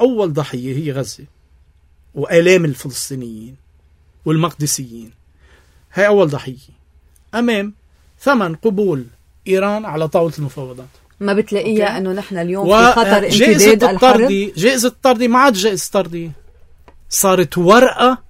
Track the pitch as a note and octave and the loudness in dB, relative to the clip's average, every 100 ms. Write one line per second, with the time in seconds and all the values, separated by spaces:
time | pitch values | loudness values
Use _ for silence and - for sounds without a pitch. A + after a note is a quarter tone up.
0 | A#3+ A#3 G3 D3+ C#3+ B2+ B2 C3 D#3 C3+ | 0 0 -2 -4 -6 -8 -8 -6 -6 -6
1 | A#2 - C#3+ _ _ _ _ _ _ _ | -8 -12 -20 _ _ _ _ _ _ _
2 | _ - C#3+ E3+ E3+ F#3 E3 B2+ D3+ B2 | _ -10 -2 2 4 2 0 -6 -10 -12
3 | - C3+ A#2+ A2 A2+ C3+ _ _ _ _ | -12 -12 -12 -16 -18 -20 _ _ _ _
4 | _ _ - D#3 E3 - D3 - B2+ A2+ | _ _ -4 -2 -2 -4 -6 -6 -10 -16
5 | A2+ _ _ _ _ _ _ _ _ - | -20 _ _ _ _ _ _ _ _ -2
6 | G3+ G#3 E3+ C#3 C3+ B2+ - _ _ _ | 2 4 2 -2 -10 -16 -20 _ _ _
7 | _ _ _ G#3+ A#3+ G#3+ G#3 - _ _ | _ _ _ -4 -2 -2 -6 -12 _ _
8 | _ _ - C4 F#3 D#3+ A3+ G3 G3+ D3 | _ _ -2 0 -2 -4 -4 -2 -2 -2
9 | A#2+ _ _ _ - F#3+ G3+ G#3 G#3+ D#3 | -8 _ _ _ -4 -2 -2 -4 -6 -6
10 | D#3+ F3+ E3 D3+ C#3+ - C3 B2+ C3 _ | -2 0 -2 -4 -10 -10 -14 -16 -20 _
11 | _ _ G3+ G3 G#3+ G3+ G#3 G#3+ G#3 A3 | _ _ -2 -2 -2 -4 -2 -2 -2 -4
12 | F#3+ F#3+ F#3+ F#3+ E3+ F#3+ F3+ G#3+ A#3 A#3 | -6 -8 -8 -8 -6 -4 2 4 4 4
13 | G#3 G#3 G3 G#3 C4+ D4+ G3+ A3 A#3 F#3+ | 2 2 2 2 4 6 6 6 2 4
14 | B3+ A#3 A3+ G3 G3+ - G3+ C4 A#3+ - | 4 4 2 0 -4 -2 0 0 -2 0
15 | C4+ A#3+ A#3+ B3 C#4 G3+ G#3+ F#3+ - G#3 | 0 2 2 2 2 2 -2 -4 -4 -4
16 | F3 E3+ E3 D3 - _ - - _ - | -4 -8 -12 -16 -20 _ -20 -20 _ -20
17 | - - G3 F#3 E3 - F3 A3 B3 - | -10 -2 0 2 0 0 4 6 4 2
18 | A#3+ B3+ - | 0 0 -6